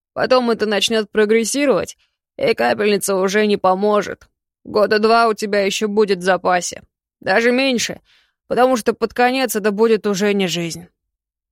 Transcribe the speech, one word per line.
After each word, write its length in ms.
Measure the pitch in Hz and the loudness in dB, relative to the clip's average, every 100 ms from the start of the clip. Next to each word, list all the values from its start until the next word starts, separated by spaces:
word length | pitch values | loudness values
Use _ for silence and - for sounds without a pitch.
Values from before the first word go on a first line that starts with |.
| _ | _
Потом 360 | - 135 254 240 | -4 0 2 2
это 160 | 214 214 | -2 -2
начнет 460 | 202 - 226 208 | -2 0 -2 -2
прогрессировать, 880 | 208 208 226 220 269 285 190 - - _ _ _ - | 0 2 2 0 0 0 0 -2 -12 _ _ _ -4
и 160 | - 226 | -2 0
капельница 600 | 240 233 208 202 - 196 | 0 0 0 0 0 -2
уже 300 | 190 202 214 | 0 0 0
не 120 | 202 | 0
поможет. 720 | 185 185 208 208 - - _ _ _ _ | 0 0 0 0 -2 -10 _ _ _ _
Года 340 | - 131 196 214 | -6 0 2 2
два 280 | 214 233 233 | 2 4 2
у 60 | |
тебя 300 | 214 214 202 | 0 -2 0
еще 240 | 196 196 214 | 0 -2 -2
будет 320 | 202 208 190 | 0 0 0
в 40 | |
запасе. 580 | 180 180 185 180 175 - - _ _ _ | 0 0 0 -2 -2 -12 -20 _ _ _
Даже 320 | - 190 233 | -2 2 2
меньше, 500 | 247 269 247 - - _ _ _ _ - | 2 0 -2 -4 -10 _ _ _ _ -6
потому 300 | 214 254 262 | 2 2 2
что 160 | 220 | -2
под 200 | 214 220 | -4 -4
конец 420 | - 247 262 254 220 | 0 0 0 -2 -2
это 160 | 202 | -2
будет 360 | 202 226 220 214 | 0 2 2 -2
уже 260 | 196 208 | -2 0
не 140 | 202 185 | 0 -2
жизнь. 400 | 165 170 160 175 _ _ _ _ _ _ | -4 -6 -10 -16 _ _ _ _ _ _